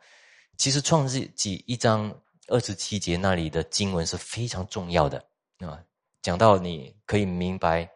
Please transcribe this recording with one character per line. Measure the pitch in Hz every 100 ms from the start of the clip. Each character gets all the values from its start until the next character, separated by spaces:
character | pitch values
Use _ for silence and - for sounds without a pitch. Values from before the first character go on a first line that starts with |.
| _ - - - _ -
其 | -
实 | 139
创 | 139 165 135
世 | 131 101
纪 | - 104 90 -
一 |
章 | 123 117 110 107 104 _ _ -
二 | 123
十 | 113
七 | 98 - 104
节 | 87 87
那 | 95
里 | 90 80
的 | 82
经 | 78 - 101
文 | 92 82
是 |
非 | 87 - - 120
常 | 92 92
重 | - 87
要 | 85 76
的， | 65 - _ _ -
啊， | 87 76 - _ _ _
讲 | - 87
到 | 113 98
你 | 90 82 65 - -
可 | 104
以 |
明 | 98 87 90 92
白 | 87 82 85